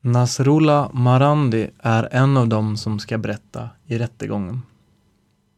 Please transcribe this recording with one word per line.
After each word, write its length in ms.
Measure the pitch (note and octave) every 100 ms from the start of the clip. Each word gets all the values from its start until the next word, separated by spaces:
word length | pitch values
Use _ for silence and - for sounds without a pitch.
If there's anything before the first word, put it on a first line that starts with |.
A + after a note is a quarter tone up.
Nasrullah 920 | B2+ A#2+ B2 - C3+ D3+ D#3 D3 C#3
Marandi 760 | B2+ B2 B2+ C#3+ D3+ C#3 A2 G#2+ _
är 300 | A#2 A2+ A2+
en 240 | B2+ C3+ C3+
av 120 | A#2
dem 280 | A2 G#2+ G#2+
som 220 | - G#2
ska 200 | - A2+
berätta 520 | G#2+ G#2 _ - A#2+ - -
i 120 | A#2
rättegången. 640 | A#2 _ G#2 G#2+ F#2 B2 - _ _ _ _ _ _ _ _